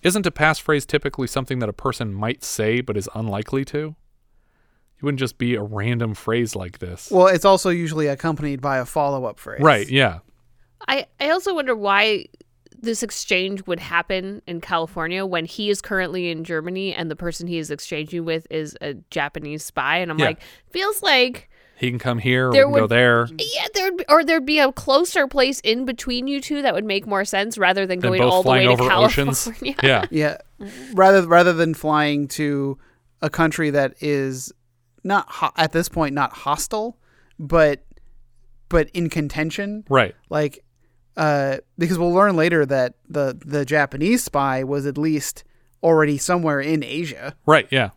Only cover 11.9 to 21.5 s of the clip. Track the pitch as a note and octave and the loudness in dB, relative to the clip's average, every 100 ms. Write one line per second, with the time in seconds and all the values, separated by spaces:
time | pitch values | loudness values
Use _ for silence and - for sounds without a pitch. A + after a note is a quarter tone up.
11.9 | G3 G#3+ G#3 - _ _ _ _ - A3+ | 2 2 0 -4 _ _ _ _ -10 -6
12.9 | A3+ G#3+ - - F#3 F#3+ G3 F#3 F3 - | -4 -6 -8 -2 -2 -2 -8 -6 -6 -2
13.9 | E3+ F3 F#3+ F#3+ G3+ - E3+ - F3 E3 | -2 -2 -6 -6 -14 -10 -10 -4 -4 -4
14.9 | - D#3+ F#3 G3 F3 E3 - G#3 G3+ - | -6 -6 -4 -4 -4 -6 -6 -2 -2 -2
15.9 | G3 F3+ F#3 F3 D#3+ E3 E3 E3 F#3 G3 | -4 -2 -4 -6 -6 -6 -6 -6 -6 -6
16.9 | - E3 D#3 E3+ - F3 E3+ D3+ D3 - | -6 -8 -6 -8 -8 -8 -8 -6 -10 -8
17.9 | D#3 D#3 F3 E3 D#3+ D#3+ D#3+ D3+ - D3 | -8 -6 -8 -4 -6 -6 -8 -8 -10 -12
18.9 | C#3+ _ E3 C#3+ D#3 D3 D3+ - - C3+ | -12 _ -6 -6 -6 -12 -12 -10 -6 -2
19.9 | E3 F3 D#3 C3+ - - - _ E4+ F#4+ | -2 -2 -2 -2 -2 -16 -20 _ -6 -4
20.9 | G#4 G4 C4 B3 B3 - | -2 2 2 2 -2 -18